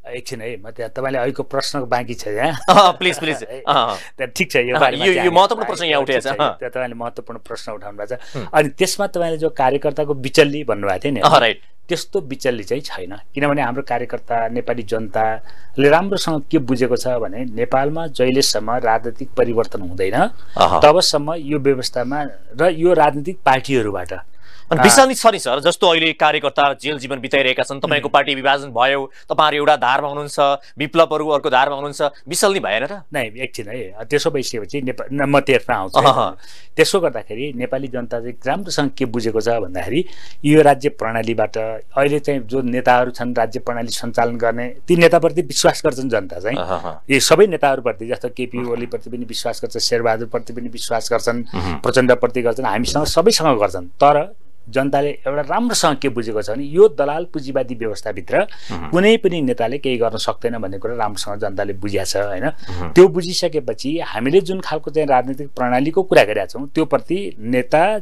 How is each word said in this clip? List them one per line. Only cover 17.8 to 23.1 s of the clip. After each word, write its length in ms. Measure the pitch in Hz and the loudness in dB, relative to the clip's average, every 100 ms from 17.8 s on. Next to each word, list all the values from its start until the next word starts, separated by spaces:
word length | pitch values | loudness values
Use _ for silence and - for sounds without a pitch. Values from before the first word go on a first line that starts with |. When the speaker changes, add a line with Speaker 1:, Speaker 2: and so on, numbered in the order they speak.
| 143 160 165 | 0 -2 -6
Speaker 1:
जहिलेसम्म 640 | 135 127 131 - 107 107 | 0 2 2 0 0 -2
राजनीतिक 600 | 123 117 110 117 - 131 | 0 0 0 -2 -6 -4
परिवर्तन 500 | - 120 113 110 107 | 0 2 2 -2 -4
हुँदैन, 340 | 90 92 95 117 208 - - - | -6 -2 -2 2 0 0 -6 2
Speaker 2:
अह। 240 | 87 90 | 4 6
Speaker 1:
तबसम्म 540 | 151 170 180 151 147 | 6 6 4 0 -2
यो 240 | 170 139 147 | -6 -4 0
व्यवस्थामा 640 | 135 131 123 123 123 147 143 101 - 120 | 2 0 -2 -4 -4 -4 -6 -8 -10 0
र 100 | 170 | 2
यो 220 | 160 170 | 4 4
राजनीतिक 460 | 165 151 | 6 4